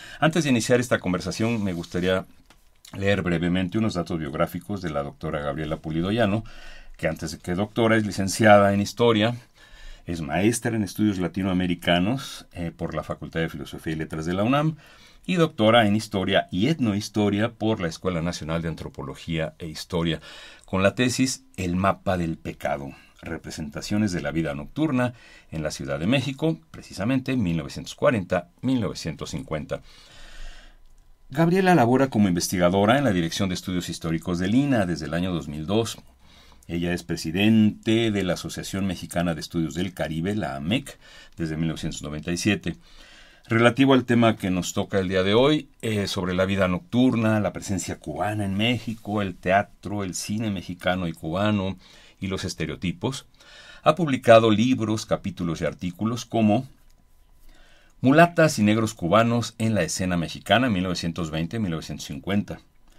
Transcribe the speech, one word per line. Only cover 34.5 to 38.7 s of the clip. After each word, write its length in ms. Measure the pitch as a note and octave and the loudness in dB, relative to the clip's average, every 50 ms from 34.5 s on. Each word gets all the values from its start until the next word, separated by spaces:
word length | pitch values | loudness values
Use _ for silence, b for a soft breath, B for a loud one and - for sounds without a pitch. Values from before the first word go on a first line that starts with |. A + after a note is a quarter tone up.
| G#2+ | 2
ina 320 | B2+ C#3+ C#3+ C3+ A#2 G2 F2 | 2 2 4 2 2 2 0
desde 180 | E2+ D2+ D#2 | -2 -4 -4
el 80 | C#2+ D#2 | -4 -4
año 180 | E2+ F2+ F#2+ | -4 -2 -2
dos 160 | F2+ D#2+ C2+ D2 | -2 -4 -6 -6
mil 200 | D2 D2+ D#2 D#2 | -8 -8 -4 -2
dos. 320 | G2 A2 A#2 G#2+ - - - - _ _ b b b b b b b b b - | 0 0 0 -2 -6 -12 -16 -20 _ _ b b b b b b b b b -8
Ella 260 | E2 F2 E2+ F2 F2 | -4 -4 -2 -2 -2
es 100 | F2 - | -4 -4
presidente 1080 | - E2+ D#2+ - E2 D#2+ F#2 G2+ G#2+ A2+ A2 G#2+ G#2+ F#2 - - A2+ A2 A2+ A#2 A2+ | -6 -6 -6 -4 -4 -2 2 4 6 6 6 6 6 4 0 0 0 2 2 2 0
de 120 | G#2 G2+ F#2+ | 0 0 0
la 100 | F#2 E2 | 0 -2
Asociación 520 | D#2+ - E2 - - E2 - | -4 -4 -8 -8 -8 -10 -6